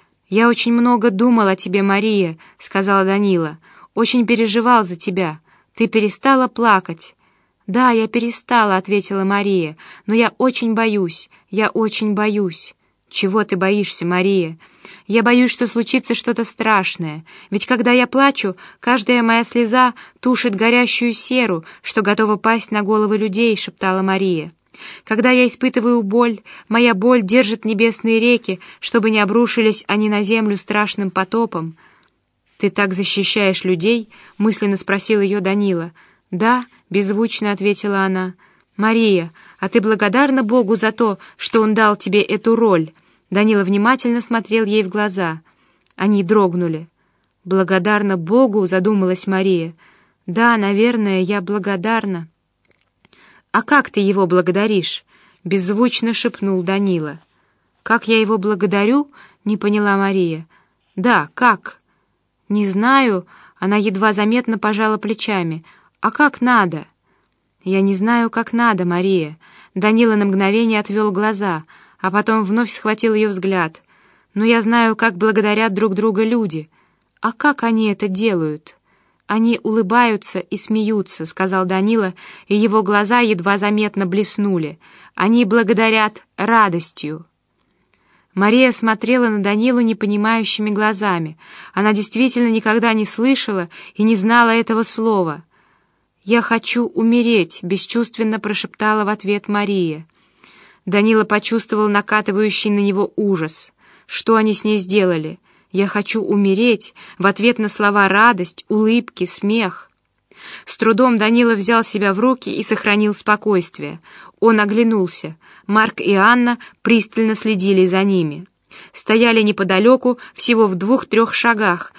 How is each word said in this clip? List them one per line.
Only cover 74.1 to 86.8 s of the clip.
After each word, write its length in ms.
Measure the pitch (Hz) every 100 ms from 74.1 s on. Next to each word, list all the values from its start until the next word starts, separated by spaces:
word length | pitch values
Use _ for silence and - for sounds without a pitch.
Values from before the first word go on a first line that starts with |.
| _ _
«Но 100 | 202
я 160 | 220 233
знаю, 360 | 214 233 226 220
как 200 | 226 175
благодарят 560 | 214 214 208 214 226
друг 220 | 196 214
друга 300 | 190 220 196
люди». 440 | 220 240 208 156 151 _ _ _ _ _
«А 120 | 220
как 300 | 226 294 285
они 300 | 233 226 214
это 160 | 202 208
делают?» 680 | 185 220 180 156 151 - - _ _ _ _ -
«Они 320 | 208 226 233
улыбаются 800 | 220 220 190 233 240 208 - 185
и 160 | 180 202
смеются», 680 | - 220 214 214 190 -
сказал 400 | 160 - 190 190
Данила, 480 | 185 190 208 226 190 185 - - -
и 80 | 208
его 260 | 214 214
глаза 380 | 190 208 202 240
едва 360 | 240 202 180 202
заметно 480 | 208 208 208 196
блеснули. 760 | 190 196 196 - 202 180 151 160 _ - -
«Они 300 | - 185 233
благодарят 800 | 214 233 208 214 226 220 214 214 - -
радостью». 880 | 208 226 208 170